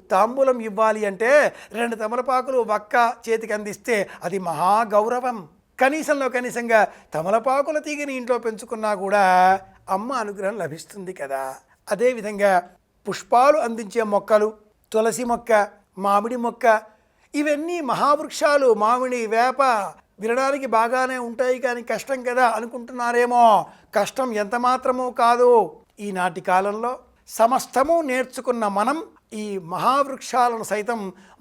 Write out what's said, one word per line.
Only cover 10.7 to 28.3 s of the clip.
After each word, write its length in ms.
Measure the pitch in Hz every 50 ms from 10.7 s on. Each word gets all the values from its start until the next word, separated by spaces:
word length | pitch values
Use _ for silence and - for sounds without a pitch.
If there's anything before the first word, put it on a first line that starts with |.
| 147 165 - - - 208 190 175 185
కదా. 420 | - 147 135 135 135 135 131 131 - _ _ _ _ _ -
అదేవిధంగా 760 | 214 185 233 254 254 233 196 208 214 196 202 202 190 180 175 - _ _ _ _ _ _ _ -
పుష్పాలు 480 | 185 - - - 240 233 262 285 302 302
అందించే 460 | - 233 226 220 233 202 - 233 220
మొక్కలు, 500 | 214 208 202 196 202 220 208 208 214 214 - _ _ _ _ _ - -
తులసి 300 | 220 220 233 214 - 254
మొక్క, 440 | 240 233 233 233 - 226 208 202 190 - _ _ _ _ 185
మామిడి 380 | 190 202 202 202 208 233 247
మొక్క, 460 | 247 233 233 226 - - 233 220 214 220 - _ _ _ _ _ _ _ _ -
ఇవన్నీ 460 | 285 294 302 294 285 311 339 349 349
మహావృక్షాలు. 920 | 311 247 220 165 220 277 294 294 311 302 - - 302 302 294 285 277 254 220
మామిడి, 540 | 202 208 214 240 254 254 254 247 247 226 214
వేప 340 | 226 226 240 254 254 254 277 262 240 214 196 170 151 - _ _ _ -
వినడానికి 460 | 196 220 233 254 269 269 277 285 269
బాగానే 520 | 254 214 220 226 233 247 254 262 262 262 254
ఉంటాయి 420 | 247 233 233 214 254 254 254 254
కానీ 220 | 247 254 240 240
కష్టం 420 | 233 - 226 208 - - 277 262 240
కదా 240 | 247 240 254 254 233
అనుకుంటున్నారేమో, 1160 | 226 226 226 233 233 247 233 240 262 247 240 240 240 240 240 240 247 240 240 226 208 185 160 - - _ _ _ -
కష్టం 380 | 214 202 190 - - 262 254 220
ఎంత 220 | 208 208 202 214
మాత్రమూ 560 | 240 240 247 254 254 254 269 254 254 254 247
కాదు. 640 | 240 - 240 233 240 240 247 247 247 226 202 160 - - _ _ _ -
ఈనాటి 420 | 208 208 190 185 180 185 165 185
కాలంలో 580 | - - 185 185 196 202 202 214 226 240 254 294 - _ _ _ _ -
సమస్తము 720 | - - 220 233 254 240 - - - 247 269 302 339 339
నేర్చుకున్న 680 | 320 269 254 254 254 254